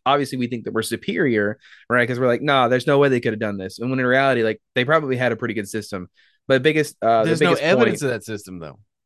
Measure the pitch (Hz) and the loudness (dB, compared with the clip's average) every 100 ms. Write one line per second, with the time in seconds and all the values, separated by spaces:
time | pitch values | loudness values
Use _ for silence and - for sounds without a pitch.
0 | 135 143 135 131 120 120 107 110 - 110 | 0 0 0 -4 -4 -4 -6 -4 -4 -6
1 | - 196 147 110 104 - - - - 123 | -4 -2 0 2 0 -4 -14 -16 -2 0
2 | 120 123 127 120 147 135 120 127 151 139 | 0 0 0 0 2 2 4 2 2 4
3 | 143 123 117 107 110 98 95 - 120 131 | 4 2 0 -2 -4 -6 -10 -8 -6 -2
4 | 127 131 139 120 110 107 _ 127 127 160 | 0 2 2 2 0 -4 _ -4 0 0
5 | 139 127 123 113 117 107 101 110 - 95 | 0 -2 -2 -2 -4 -6 -6 -8 -8 -10
6 | 90 _ _ _ - 131 151 156 147 - | -12 _ _ _ 0 2 4 2 -2 0
7 | 110 113 110 151 147 - 156 202 220 - | 2 4 4 2 2 2 2 2 2 0
8 | 139 113 113 107 - 90 76 - _ _ | -4 -4 -6 -10 -10 -14 -14 -16 _ _